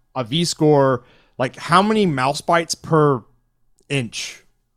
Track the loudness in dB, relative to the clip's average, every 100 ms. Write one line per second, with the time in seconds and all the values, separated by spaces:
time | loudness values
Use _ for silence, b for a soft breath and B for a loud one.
0 | _ -10 -4 -4 -4 0 4 4 4 0
1 | b b b b -6 -6 0 2 2 2
2 | 0 0 -2 -2 -2 -2 -2 -8 0 2
3 | 2 0 -4 _ _ _ _ _ -8 -6
4 | -6 -8 -12 -14 _ _ _